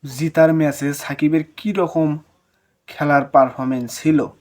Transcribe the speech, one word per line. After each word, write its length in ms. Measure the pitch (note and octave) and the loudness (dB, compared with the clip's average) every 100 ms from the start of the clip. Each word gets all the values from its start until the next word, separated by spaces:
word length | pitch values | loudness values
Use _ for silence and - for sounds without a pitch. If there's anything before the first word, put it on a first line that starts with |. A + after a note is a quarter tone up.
জিতার 460 | C#3+ B2+ D#3+ D#3+ D#3+ D#3+ | -14 -6 -2 4 4 4
ম্যাচে 300 | D3+ C3+ C#3+ C#3+ | 0 -2 -6 -6
সাকিবের 420 | - C#3+ D3+ D#3+ D#3 - | -8 -2 0 0 -2 -8
কী 120 | G#3 G3 | -6 -2
রকম 280 | E3+ E3 D#3 D3+ _ _ _ _ _ _ - | -2 0 -2 -2 _ _ _ _ _ _ -20
খেলার 360 | - D3 C#3+ C3+ | -6 2 2 4
পারফরম্যান্স 540 | C#3+ C3 A#2 C3 B2+ A#2+ - | 4 4 0 -6 -4 -6 -4
ছিল 180 | D#3 D#3 F#2 - | 0 0 0 -10